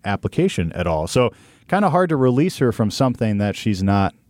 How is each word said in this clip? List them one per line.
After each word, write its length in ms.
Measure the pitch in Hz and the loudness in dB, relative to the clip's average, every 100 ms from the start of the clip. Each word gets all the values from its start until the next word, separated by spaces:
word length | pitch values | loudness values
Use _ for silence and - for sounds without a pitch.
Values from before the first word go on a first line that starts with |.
application 680 | - 98 98 - 185 - 85 | -6 -4 -4 0 -2 0 -4
at 140 | - 87 | -2 -2
all. 200 | 80 80 | -2 -2
So 240 | - 123 - - _ - | 0 0 -2 -20 _ -4
kinda 220 | 196 208 | 0 2
hard 180 | 160 185 | 2 2
to 80 | 156 | 2
release 420 | 127 127 175 - | 2 2 0 0
her 140 | 131 | 0
from 180 | 107 107 | 0 -2
something 480 | - 131 120 113 104 | 0 -2 0 -2 0
that 160 | 101 | 0
she's 280 | 95 - 98 | -2 -2 0
not 320 | 98 98 95 - _ | 2 2 0 -4 _